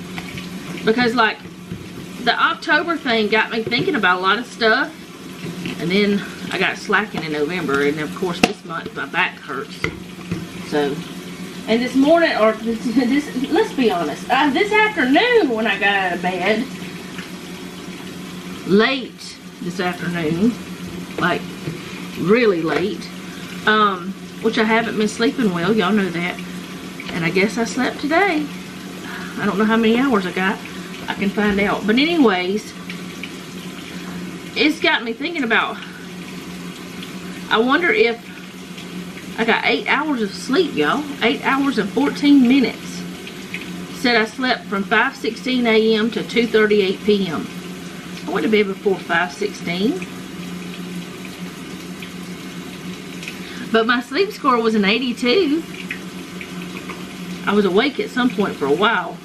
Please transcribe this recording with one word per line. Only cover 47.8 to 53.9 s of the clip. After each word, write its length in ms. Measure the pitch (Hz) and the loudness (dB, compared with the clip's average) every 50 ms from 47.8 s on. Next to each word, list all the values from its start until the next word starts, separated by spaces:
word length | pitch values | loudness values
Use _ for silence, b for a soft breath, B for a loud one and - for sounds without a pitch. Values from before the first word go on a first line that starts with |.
| - - - - - - - - - | -12 -12 -12 -12 -12 -12 -10 -8 -4
I 40 | - | -2
went 140 | 349 415 - | -2 0 2
to 40 | 240 | 4
bed 160 | 214 208 208 | 4 4 4
before 300 | 196 190 - - 202 190 | 2 0 0 0 0 0
five 360 | - - - 170 165 180 180 | 0 0 0 2 2 2 0
sixteen. 680 | - - 202 - - - - 175 175 180 202 247 349 370 - - - - - - - - 180 - - - - - - 185 180 180 180 180 175 - - 185 185 185 - - 180 180 170 - - - 185 185 175 180 185 - 180 - - 180 123 90 175 - - - - 175 - - - - 82 90 - - - - - 180 170 B B 185 180 B B 180 240 - | -2 -2 -4 -4 -4 -6 -6 -4 -2 0 0 0 0 -2 -4 -8 -10 -10 -12 -10 -10 -10 -10 -8 -8 -8 -10 -10 -10 -10 -8 -8 -8 -8 -10 -10 -12 -12 -12 -12 -10 -10 -10 -10 -10 -10 -12 -12 -12 -10 -10 -10 -10 -10 -12 -12 -12 -10 -10 -10 -10 -10 -12 -12 -10 -10 -10 -10 -10 -10 -10 -10 -10 -10 -10 -10 -10 -10 -10 B B -10 -10 B B -10 -4 0
But 140 | 214 226 220 | 2 2 4
my 140 | 233 | 2